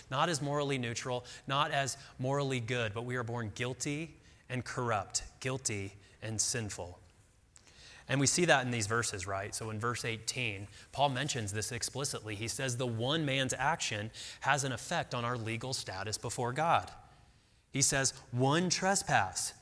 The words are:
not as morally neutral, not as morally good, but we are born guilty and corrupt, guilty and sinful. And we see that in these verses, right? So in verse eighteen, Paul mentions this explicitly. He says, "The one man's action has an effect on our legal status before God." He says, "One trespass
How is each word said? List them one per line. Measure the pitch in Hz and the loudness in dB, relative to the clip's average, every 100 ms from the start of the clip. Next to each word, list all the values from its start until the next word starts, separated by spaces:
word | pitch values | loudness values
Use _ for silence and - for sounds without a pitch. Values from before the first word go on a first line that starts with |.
| - | -4
not | 135 170 | 0 2
as | 139 | 2
morally | 143 147 143 135 | 0 0 0 0
neutral, | 117 113 131 123 - - - | -2 -4 -2 -4 -6 -12 -2
not | 139 156 | 0 2
as | 143 135 - - - | 2 0 -2 -10 -4
morally | 127 143 139 127 | 0 2 2 0
good, | 113 123 110 | 0 0 0
but | 113 123 | -2 -4
we | 127 | -2
are | |
born | 117 117 107 113 | -2 -4 -4 -4
guilty | 123 131 151 147 160 - - - - | -4 -2 -4 -4 -6 -12 -20 -18 -8
and | 123 - | -6 -4
corrupt, | - 120 104 90 - - - | -2 2 2 0 -4 -6 -6
guilty | 131 127 - 104 98 - - - | -4 -2 -2 -2 -6 -10 -20 -10
and | 110 107 | -6 0
sinful. | - 120 104 - 87 90 - - - _ _ - - - - - - | 0 0 -4 -6 -10 -12 -20 -20 -20 _ _ -20 -20 -20 -20 -14 -2
And | 135 | 2
we | 131 | 4
see | - | 6
that | 170 143 123 | 8 6 6
in | |
these | 120 101 | 0 2
verses, | 117 113 101 98 | 2 0 -2 -4
right? | 98 101 - | -4 -4 -6
So | 110 | -4
in | 107 | -2
verse | 120 117 | -2 0
eighteen, | 120 110 - 131 117 98 101 - - | -2 -4 -4 -2 -2 -4 -10 -14 -8
Paul | - 143 | 2 2
mentions | 127 143 123 104 | 2 -2 -2 -2
this | 107 - | -2 -2
explicitly. | 117 - 131 139 113 107 104 | -2 -4 -2 -4 -4 -6 -6
He | 113 | -4
says, | - 135 120 | -2 -2 0
"The | 127 | -2
one | 110 123 165 143 | 0 0 0 2
man's | 135 131 123 | 0 0 0
action | 139 165 - 107 110 - - - | 0 0 -2 -2 -4 -8 -12 -4
has | 131 139 135 | 2 2 2
an | |
effect | 117 - 170 - 123 | -2 -2 -2 -2 -2
on | |
our | 120 123 | -2 -2
legal | 110 113 127 | -2 -2 -2
status | 131 - 95 104 - | -4 -4 -4 -4 -4
before | 120 - 120 | -4 -2 0
God." | 139 165 131 - - - - - - _ _ _ | 2 4 4 2 -12 -20 -20 -20 -20 _ _ _
He | 135 | 2
says, | 131 139 131 - - | 4 4 2 -2 -4
"One | 123 135 160 180 | 2 6 6 4
trespass | - 190 190 - 123 95 - - - | 2 4 2 4 4 4 0 -4 -6